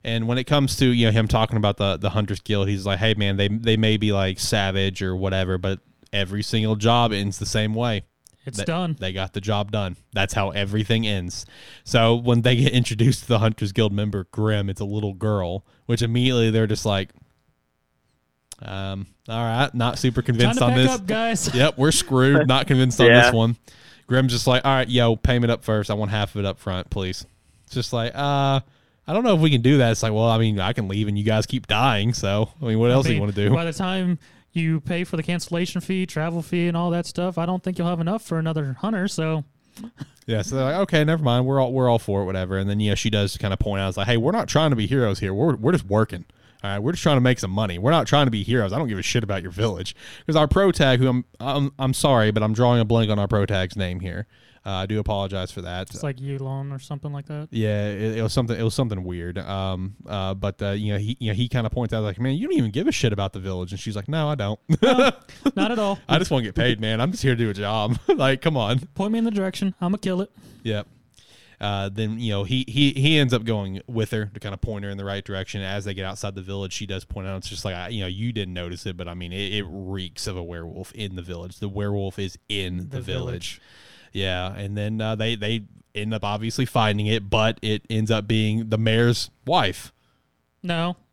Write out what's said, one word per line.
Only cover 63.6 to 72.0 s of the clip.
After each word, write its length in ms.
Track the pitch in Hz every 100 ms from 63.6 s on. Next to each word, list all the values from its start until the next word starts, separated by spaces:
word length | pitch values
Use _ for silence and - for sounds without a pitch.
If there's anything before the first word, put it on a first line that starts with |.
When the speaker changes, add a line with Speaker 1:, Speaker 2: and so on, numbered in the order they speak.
| 90
Speaker 1:
And 60 | 95
she's 160 | 110
like, 140 | 104 98
"No, 220 | 160 151
I 40 | 147
don't." 220 | 101 107 -
<laughs> 100 | 160
Speaker 2:
No, 300 | 220 254 262 - - - 277
not 160 | 196 208
at 80 | 233
all. 200 | 202 196 -
Speaker 1:
"I 100 | 143
just 120 | -
wanna 140 | 139
get 100 | 110
paid, 260 | - 123 110
man. 180 | 110 110
I'm 80 | 139
just 120 | 220
here 120 | 139
to 100 | 117
do 60 | 113
a 40 |
job." 440 | 98 101 110 107 123
<laughs> 60 | -
Like, 320 | 320 135 135
come 160 | 165 143
on. 220 | 104 123 -
Speaker 2:
Point 180 | - 196
me 60 | 226
in 80 | 226
the 40 |
direction. 440 | 202 190 - 196 -
I'ma 160 | 180 208
kill 240 | 202 180
it. 80 | 196 - - -
Speaker 1:
Yep. 240 | 113 104 101 _ _ _ _ - _ _
Uh, 280 | 101 101 98
then, 280 | 101